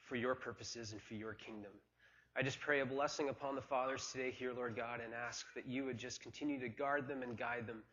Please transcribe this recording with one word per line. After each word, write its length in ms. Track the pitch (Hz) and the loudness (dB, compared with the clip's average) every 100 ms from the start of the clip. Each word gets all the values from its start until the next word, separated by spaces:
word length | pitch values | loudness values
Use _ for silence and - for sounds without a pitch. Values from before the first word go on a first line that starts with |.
for 120 | - 123 | -2 2
your 180 | 123 | 4
purposes 580 | 127 123 - 110 120 110 | 2 0 -6 -6 -6 -6
and 80 | 104 | -8
for 140 | - | -6
your 180 | 107 110 | -6 -4
kingdom. 400 | 101 - 107 101 101 - _ - - - 131 | -6 -8 -8 -10 -12 -20 _ -20 -20 -6 0
I 60 | |
just 180 | 131 - | 2 2
pray 200 | - 143 | 4 6
a 60 | 127 | 6
blessing 420 | 135 147 - 139 | 4 2 4 0
upon 260 | - 139 | 0 -2
the 80 | 135 | -2
fathers 480 | 123 131 131 135 - | 2 2 2 0 -2
today 180 | 131 127 | 0 0
here, 220 | - 127 | 0 -2
Lord 240 | 123 123 110 | 0 -2 0
God, 240 | 117 120 | -2 -2
and 120 | 117 | -4
ask 320 | 117 120 - - | -4 -2 -4 -6
that 120 | 123 - | -6 -2
you 180 | 127 | 0
would 140 | 135 117 | 0 0
just 220 | 123 - | -4 -6
continue 400 | 120 - 147 139 | -8 -2 0 2
to 80 | 123 | 0
guard 400 | 107 139 143 135 | 2 4 4 2
them 140 | 135 | -2
and 160 | 123 113 | -2 -2
guide 280 | 120 120 113 | 0 0 -2
them 160 | 110 - | -6 -10